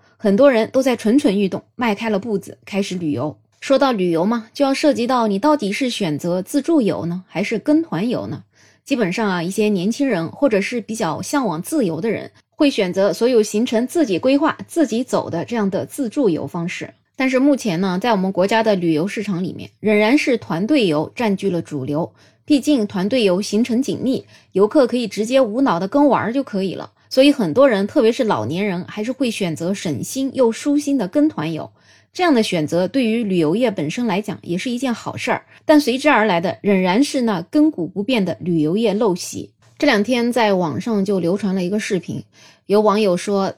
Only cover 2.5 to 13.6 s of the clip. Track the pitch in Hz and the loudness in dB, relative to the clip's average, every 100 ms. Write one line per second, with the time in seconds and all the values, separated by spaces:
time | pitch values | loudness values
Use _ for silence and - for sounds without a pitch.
2.5 | - - 196 202 185 160 120 151 - _ | -18 -8 -4 -4 -4 -4 -4 -4 -8 _
3.5 | _ - 269 277 220 180 160 190 233 220 | _ 0 2 2 2 0 0 0 -2 -4
4.5 | - 277 269 302 220 233 254 220 196 302 | -2 0 2 2 2 0 0 0 0 0
5.5 | 294 196 214 262 - 185 143 175 180 196 | 0 0 -2 -4 -2 -4 -2 -2 -4 -2
6.5 | 285 277 330 202 87 170 180 - 160 202 | -4 0 2 2 -2 -4 -8 -8 -6 -4
7.5 | 220 - 302 330 156 233 185 - - - | -4 0 0 0 -2 -2 -4 -6 -10 -14
8.5 | _ _ _ - 247 185 196 214 180 170 | _ _ _ -4 -2 0 0 -2 -2 -2
9.5 | 196 214 196 185 233 277 185 - - 277 | 0 0 0 -2 -2 -2 -2 -4 0 2
10.5 | 202 196 247 214 226 170 147 190 294 233 | 2 -2 -6 -8 -4 -4 -4 -4 -2 -2
11.5 | 160 - 320 196 160 220 190 - _ _ | -4 -4 -2 -2 -2 -4 -4 -8 _ _
12.5 | - 294 269 185 180 196 190 233 240 208 | 0 2 2 0 2 0 2 2 2 2
13.5 | 208 | 0